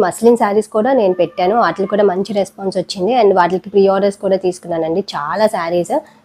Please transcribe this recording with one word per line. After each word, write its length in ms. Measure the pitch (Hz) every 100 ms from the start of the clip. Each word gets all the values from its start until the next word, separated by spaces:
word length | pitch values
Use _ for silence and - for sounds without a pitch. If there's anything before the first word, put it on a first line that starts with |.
మస్లిన్ 340 | 185 - 233 240
శారీస్ 260 | 208 208 208 214
కూడా 140 | 240 269
నేను 140 | 196 185
పెట్టాను, 340 | 170 - 180 233
వాటికి 240 | 180 165 190
కూడా 120 | 202 202
మంచి 200 | 180 196 202
రెస్పాన్స్ 360 | 185 - 196 185
వచ్చింది. 320 | - 196 185 254
And 120 | 202 185
వాటికి 280 | 175 185 196
ప్రీ 100 | 202 196
ఆర్డర్స్ 240 | 196 202 196
కూడా 140 | 196 190 185
తీసుకున్నానండి, 560 | 175 170 165 160 175 196
చాలా 320 | 165 147 185 214 202
శారీస్ 380 | 170 175 175 285 - _